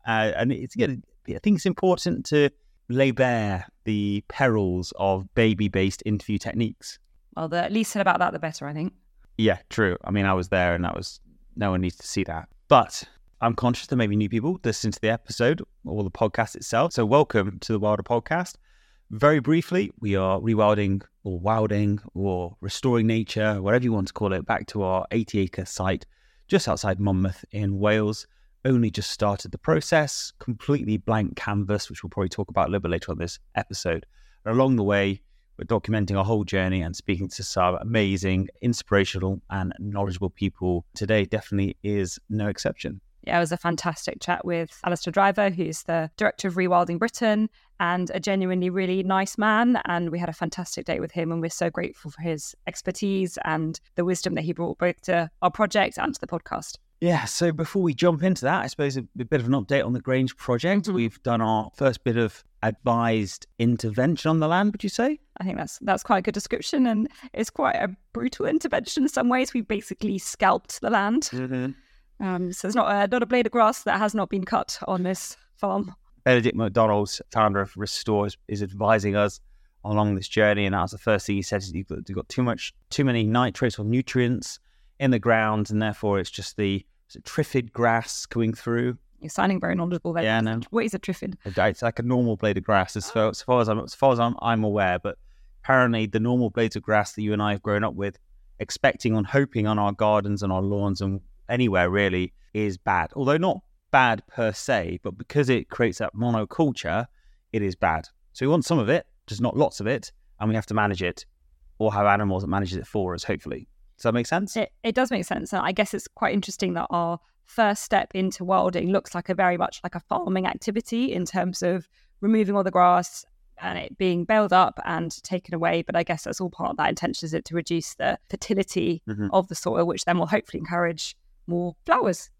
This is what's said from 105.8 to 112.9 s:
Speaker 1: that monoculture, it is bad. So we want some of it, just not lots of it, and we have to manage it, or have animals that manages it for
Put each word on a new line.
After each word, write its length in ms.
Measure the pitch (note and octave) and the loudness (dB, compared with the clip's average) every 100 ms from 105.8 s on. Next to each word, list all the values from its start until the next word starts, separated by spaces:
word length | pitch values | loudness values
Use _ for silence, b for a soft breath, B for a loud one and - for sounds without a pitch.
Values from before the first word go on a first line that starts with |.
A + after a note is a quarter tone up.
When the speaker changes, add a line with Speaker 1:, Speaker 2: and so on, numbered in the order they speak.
| A#2 F2 | 0 0
Speaker 1:
that 160 | A2 | -6
monoculture, 920 | G2+ A#2+ A2+ G#2 - D3+ - D#2 G2 A#2 _ - _ _ | -2 0 0 -2 0 0 0 -2 -2 -4 _ -20 _ _
it 80 | A2 | -2
is 120 | G2+ | -2
bad. 340 | F2 F#2 D#2+ - _ _ | 0 0 0 -4 _ _
So 140 | - C3 | -4 2
we 40 | |
want 140 | E3 | 2
some 140 | B2+ E3 | 2 2
of 100 | G#2+ | 2
it, 180 | D#3+ - _ - | 0 -2 _ -12
just 140 | G#2 | -2
not 140 | A#2+ B2 | -2 2
lots 240 | D3+ - | 0 0
of 60 | G2+ | -4
it, 260 | C3 - _ _ _ | -4 -6 _ _ _
and 100 | G#2+ | -2
we 60 | |
have 120 | A2 - | -2 -2
to 80 | |
manage 280 | G#2+ G#2 F#2 | 0 0 0
it, 240 | F2+ - - _ _ _ - _ | -4 -6 -18 _ _ _ -20 _
or 140 | G#2+ | 0
have 140 | G#2 G2+ | 2 4
animals 360 | G2+ G#2 F#2 | 4 2 -2
that 60 | G2 | -2
manages 300 | G2 F#2 F#2 | -2 -2 -6
it 80 | |
for 260 | - | -6